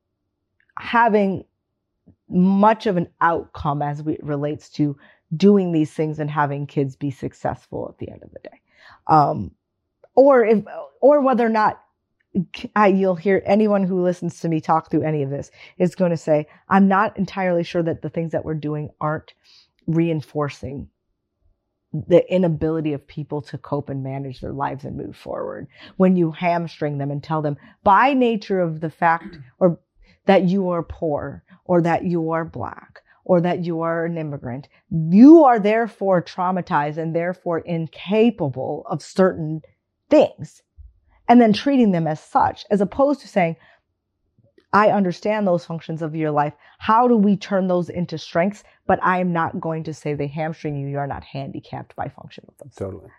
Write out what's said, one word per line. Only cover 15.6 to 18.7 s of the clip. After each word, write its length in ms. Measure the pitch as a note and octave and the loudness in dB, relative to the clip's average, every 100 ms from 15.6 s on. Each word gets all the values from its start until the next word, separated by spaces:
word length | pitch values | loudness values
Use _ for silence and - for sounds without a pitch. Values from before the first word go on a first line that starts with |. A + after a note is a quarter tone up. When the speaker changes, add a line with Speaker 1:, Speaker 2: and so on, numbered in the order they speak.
| - - | -20 -2
Speaker 1:
is 160 | F3+ | -2
gonna 220 | - F3+ E3 | 0 -2 0
say, 300 | D#3+ D3+ D3+ _ - | 0 0 0 _ 0
"I'm 180 | G3 G3 | 2 4
not 300 | F#3+ A3 - | 4 0 -4
entirely 460 | F3+ G3 F#3 E3+ | -6 -4 -2 -2
sure 180 | E3 F3 | -2 -4
that 200 | E3 C#3 | -4 -6
the 80 | D3+ | -8
things 220 | E3+ D#3+ | -6 -4
that 120 | E3 | -6
we're 100 | D3+ | -4
doing 360 | D#3 D3+ | -6 -6